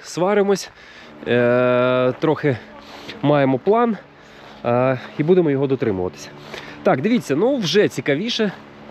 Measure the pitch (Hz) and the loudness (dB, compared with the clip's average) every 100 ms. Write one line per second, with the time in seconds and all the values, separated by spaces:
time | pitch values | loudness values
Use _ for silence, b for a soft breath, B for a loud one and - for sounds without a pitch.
0 | - - 180 208 196 196 - B B B | -12 -4 0 2 2 0 -4 B B B
1 | B - - 120 120 123 123 123 127 127 | B -12 -2 2 2 2 2 2 2 2
2 | 127 123 160 143 147 120 - - B B | 0 0 -2 0 0 -2 -6 -20 B B
3 | B B - 147 139 131 185 220 240 196 | B B 2 4 2 2 2 2 2 -2
4 | - B B B B B - 120 127 127 | -10 B B B B B -2 2 2 0
5 | B - 151 185 165 135 139 131 117 98 | B -2 2 4 4 2 0 0 -2 -2
6 | 90 - - B B B B B - 156 | -4 -8 -16 B B B B B 0 0
7 | 170 233 - 139 226 277 175 185 180 - | 2 0 0 0 0 0 0 2 2 0
8 | 131 139 220 - 214 - - - - | -2 -2 -2 -2 -4 -4 -14 -20 -4